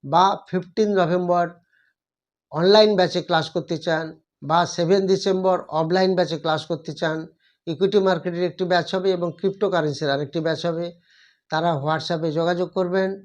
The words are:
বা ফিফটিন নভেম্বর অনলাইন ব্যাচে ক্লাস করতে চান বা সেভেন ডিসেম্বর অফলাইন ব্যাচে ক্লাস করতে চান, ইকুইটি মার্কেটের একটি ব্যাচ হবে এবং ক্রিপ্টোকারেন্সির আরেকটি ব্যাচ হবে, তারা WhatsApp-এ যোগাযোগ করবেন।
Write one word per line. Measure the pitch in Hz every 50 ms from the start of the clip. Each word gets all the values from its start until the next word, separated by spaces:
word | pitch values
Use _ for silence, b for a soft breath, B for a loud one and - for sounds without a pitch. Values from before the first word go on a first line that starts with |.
| -
বা | 135 143 170 180 196 202 - - -
ফিফটিন | - 185 180 - _ - 220 208 202 190
নভেম্বর | 180 160 175 180 180 175 175 175 175 170 170 _ _ _ _ _ _ _ _ _ _ _ _ _ _ _ _ _ _ _
অনলাইন | - 151 170 190 202 214 214 214 208 185
ব্যাচে | 180 170 - 180 -
ক্লাস | - 180 160 156 - -
করতে | 180 - - 175 151 -
চান | 175 160 156 160 156 160 - _ _ _ _ - 139
বা | 156 170 175 170 -
সেভেন | - 170 165 190 202 196 185
ডিসেম্বর | 190 190 - 196 190 185 185 185 180 175 - - - 156
অফলাইন | 165 160 175 185 185 190 190
ব্যাচে | 175 180 143 160 151 147
ক্লাস | 165 156 151 - -
করতে | 170 156 - - 147 151
চান, | 170 160 156 160 160 160 _ _ _ _ _ _ _
ইকুইটি | - 160 135 185 196 202 208 190
মার্কেটের | 190 185 165 - 185 170 170 180 175
একটি | - - 185 175
ব্যাচ | 180 175 165 - -
হবে | 190 185 196 185
এবং | 175 170 170 165 -
ক্রিপ্টোকারেন্সির | - 196 190 196 214 190 175 170 156 151 143 - 156 143 139
আরেকটি | 139 147 139 - 170 156
ব্যাচ | 160 160 156 -
হবে, | 170 165 165 170 175 170 _ b b b b b b b b b _
তারা | - 156 165 175 165 143 135
WhatsApp-এ | 151 160 156 156 - 170 160 160 165 147 160
যোগাযোগ | 165 170 180 175 180 170 -
করবেন। | 190 185 175 180 190 190 190 196 196